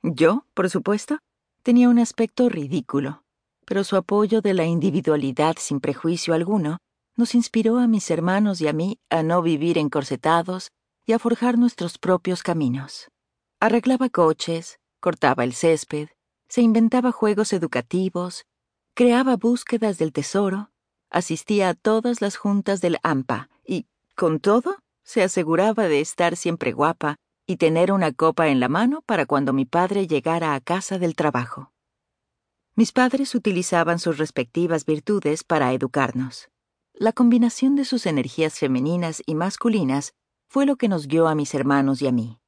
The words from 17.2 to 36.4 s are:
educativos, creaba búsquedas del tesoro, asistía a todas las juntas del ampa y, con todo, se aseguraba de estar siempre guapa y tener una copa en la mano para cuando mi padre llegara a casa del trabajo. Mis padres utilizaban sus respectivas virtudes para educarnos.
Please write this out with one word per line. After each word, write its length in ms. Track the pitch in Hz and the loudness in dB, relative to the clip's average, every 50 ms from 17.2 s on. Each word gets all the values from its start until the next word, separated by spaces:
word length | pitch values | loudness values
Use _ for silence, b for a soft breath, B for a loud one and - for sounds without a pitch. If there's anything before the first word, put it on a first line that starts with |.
| 226 214 208 196 214 - - | 0 0 2 0 0 0 0
educativos, 880 | 185 170 156 - 127 120 _ - 180 190 185 _ 175 180 180 - - - _ _ _ _ _ _ _ _ _ _ | -2 -2 -2 -2 -4 -4 _ -2 -2 -2 -2 _ -4 -6 -6 -10 -14 -18 _ _ _ _ _ _ _ _ _ _
creaba 440 | - 247 247 233 247 262 262 247 | 4 4 4 6 4 4 2 0
búsquedas 600 | 190 - 233 247 240 - - 240 220 226 214 185 | 2 2 0 0 0 -2 -4 -4 -2 0 -2 0
del 140 | - 165 156 | -2 -2 -2
tesoro, 580 | - - 139 - - 196 208 190 190 202 208 _ _ _ _ _ _ _ _ _ | -2 -4 -6 -2 -2 0 0 0 -2 -4 -8 _ _ _ _ _ _ _ _ _
asistía 600 | - 175 175 - 165 - - - 214 208 190 185 | -6 -6 -4 -4 -8 -8 -4 -2 0 0 2 0
a 60 | 165 | -2
todas 440 | _ _ 220 220 220 226 247 240 - | _ _ 0 0 0 0 -2 -4 -2
las 160 | 214 202 - | -4 -6 -6
juntas 460 | - - 202 202 202 190 - 196 190 | -4 -2 0 0 0 0 -2 -2 0
del 160 | - 175 165 - - | 0 -2 -2 0 -2
ampa 460 | 165 151 135 131 - 123 104 127 _ _ _ _ | -2 -2 -2 -2 -4 -6 -6 -8 _ _ _ _
y, 240 | - 190 165 117 _ _ _ _ _ _ | -6 -6 -6 -6 _ _ _ _ _ _
con 260 | - 185 165 160 151 | -2 0 0 0 0
todo, 380 | - 196 208 247 247 349 392 - _ _ _ _ _ | 2 2 2 2 2 -2 -8 -8 _ _ _ _ _
se 200 | - - 233 185 | -6 -2 0 0
aseguraba 640 | 190 - 214 165 156 165 165 196 220 220 226 214 | 0 0 -2 -2 0 0 2 2 0 0 0 0
de 140 | 175 151 143 | 2 2 0
estar 340 | 156 - - - 175 170 165 | 0 -2 -2 -2 -2 -2 -2
siempre 380 | - - 175 170 - - 127 - | -2 -4 -4 -4 -2 -4 -6 -2
guapa 420 | - 143 160 165 _ - 147 151 _ _ _ _ _ _ | 0 -2 -2 -2 _ -6 -6 -6 _ _ _ _ _ _
y 120 | - 185 | -8 -2
tener 340 | - 170 156 160 165 175 185 | 2 2 2 4 4 2 2
una 200 | 196 190 175 156 | 2 0 0 -2
copa 360 | 135 - 160 160 156 - 165 | 0 2 0 0 2 2 2
en 120 | 151 139 127 | 2 2 2
la 100 | 123 123 | 2 0
mano 320 | 147 175 226 247 285 311 _ | 0 0 0 0 0 -2 _
para 200 | - 226 175 143 | -2 -2 -2 0
cuando 280 | - 151 139 139 135 131 | 0 0 0 0 0 0
mi 120 | 135 131 | -2 -2
padre 420 | 123 - 170 180 185 202 202 190 | 0 0 0 0 2 0 -2 -2
llegara 480 | 160 156 139 123 165 165 170 165 156 147 | 0 -2 -2 0 -2 -2 -2 -2 -2 -4
a 60 | 135 | -4
casa 360 | _ - 170 190 - - 196 | _ -4 -4 -4 -4 -6 -4
del 180 | 185 180 170 156 | -2 -2 -4 -2
trabajo. 560 | - 160 151 139 127 123 120 - - - _ _ _ _ _ _ _ _ _ _ _ _ _ _ _ _ _ _ _ _ _ _ | 0 -2 0 0 -2 -6 -6 -10 -16 -16 _ _ _ _ _ _ _ _ _ _ _ _ _ _ _ _ _ _ _ _ _ _
Mis 160 | - 226 - | 0 0 2
padres 440 | _ 254 254 254 269 269 277 - - | _ 2 2 2 2 -2 -2 -2 -4
utilizaban 640 | 247 - 214 185 175 180 - 185 170 170 170 170 170 | -2 -2 0 -2 0 -2 0 0 0 2 0 0 -2
sus 180 | - 175 160 | -2 -4 -2
respectivas 680 | 143 156 151 _ - 123 117 _ 170 175 165 165 156 - | -2 -4 -4 _ -6 -6 -4 _ -2 0 0 -2 -2 0
virtudes 580 | - 156 151 - - 208 196 - 147 151 160 - | -2 -4 -2 -2 -2 -2 0 0 -2 -4 -4 -2
para 300 | _ 170 151 139 127 131 | _ 0 2 2 0 0
educarnos. 760 | 127 139 127 - 147 135 123 - 127 131 131 - - | -2 -4 -2 -2 -2 -2 -2 -2 -6 -6 -6 -10 -16